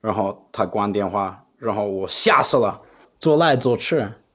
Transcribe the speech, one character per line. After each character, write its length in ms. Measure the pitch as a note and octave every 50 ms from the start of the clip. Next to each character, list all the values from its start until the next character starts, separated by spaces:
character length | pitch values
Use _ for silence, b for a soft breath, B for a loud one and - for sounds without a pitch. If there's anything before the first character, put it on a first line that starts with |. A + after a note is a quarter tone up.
然 100 | - A2
后 340 | G2+ G#2+ G2 G2 G2 - _ _
他 140 | - - A2+
关 260 | - - G#2+ G2+ G#2
电 160 | G2 G2+ G2+ F2+
话， 380 | F#2 G2+ G2 F#2 G2 - _ _ _
然 180 | _ A#2+ A#2 G2+
后 120 | G#2+ G#2
我 200 | - G2 F#2+ G2
吓 360 | - - - - A3 F#3 C3+
死 160 | C3 - - C3
了， 240 | A2+ G2+ F#2+ - b b b b b b _ _
走 200 | - D#3+ D3+ D3+
来 180 | E3 D#3+ C#3
走 180 | B2 - C3 A#2+
去 320 | A2+ - - E3+ D3+ A2 G2+ A2+ _ _ _